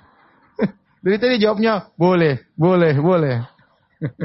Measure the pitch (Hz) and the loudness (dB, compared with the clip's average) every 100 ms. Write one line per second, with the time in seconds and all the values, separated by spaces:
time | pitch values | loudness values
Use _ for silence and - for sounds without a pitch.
0 | _ _ _ _ _ - 214 - _ _ | _ _ _ _ _ -6 -6 -6 _ _
1 | 185 208 247 247 214 196 226 208 - - | -4 -2 0 0 0 0 0 -2 -6 -2
2 | 175 180 160 131 - - 165 185 165 139 | 0 2 2 -2 -6 -2 0 2 2 2
3 | 160 180 147 120 123 _ _ _ _ _ | 2 0 0 -4 -8 _ _ _ _ _
4 | 139 - | -12 -10